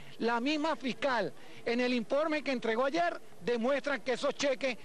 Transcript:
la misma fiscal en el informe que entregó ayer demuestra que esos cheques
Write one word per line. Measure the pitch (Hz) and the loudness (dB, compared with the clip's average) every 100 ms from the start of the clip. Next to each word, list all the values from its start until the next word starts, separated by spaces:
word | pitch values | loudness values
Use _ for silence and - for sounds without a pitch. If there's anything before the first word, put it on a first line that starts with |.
| - - | -12 -2
la | 226 233 | 0 2
misma | 269 311 320 294 | 0 0 0 0
fiscal | 262 - 285 240 170 - - - | -2 -2 0 2 0 -4 -12 -6
en | - 233 | -2 0
el | 247 | 2
informe | 247 - 277 320 302 | 0 2 2 2 0
que | 269 | 0
entregó | 247 220 220 269 | 0 0 2 2
ayer | 320 339 330 - - | 2 0 0 -10 -8
demuestra | 180 240 240 277 285 254 | -2 0 2 2 0 -2
que | 262 | 0
esos | 233 277 | 0 0
cheques | - 277 262 269 220 | 2 0 2 0 -2